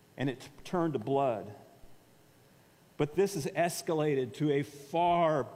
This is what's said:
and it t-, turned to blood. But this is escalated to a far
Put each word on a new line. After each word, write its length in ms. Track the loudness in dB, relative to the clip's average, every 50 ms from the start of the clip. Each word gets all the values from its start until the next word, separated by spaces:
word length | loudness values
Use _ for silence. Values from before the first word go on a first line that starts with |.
| -20 -16 -8
and 140 | -4 -4 -4
it 100 | -4 -4
t-, 60 | -10 -18 -18 -18 -8
turned 300 | -4 -2 0 0 0 0
to 40 | -2
blood. 540 | 0 0 2 2 2 2 0 -2 -4 -8 -12 -16 -18 -20 -20 -20 -20 -20 -20 -20 -20 -20 -20 -20 -20 -20 -20 -20 -20 -20 -20 -20 -20 -20 -20 -20 -20 -10 -4 -2
But 160 | -2 0 2
this 220 | 2 0 2 0
is 80 | -2 -6 -4
escalated 840 | 0 0 0 0 0 -4 -4 -2 0 2 2 2 2 0 0 -2 -2
to 160 | -2 0 2 2
a 100 | 2 0
far 800 | -2 -8 -16 -10 -4 0 2 2 4 4 4 4 4 4 2 0 -2 -4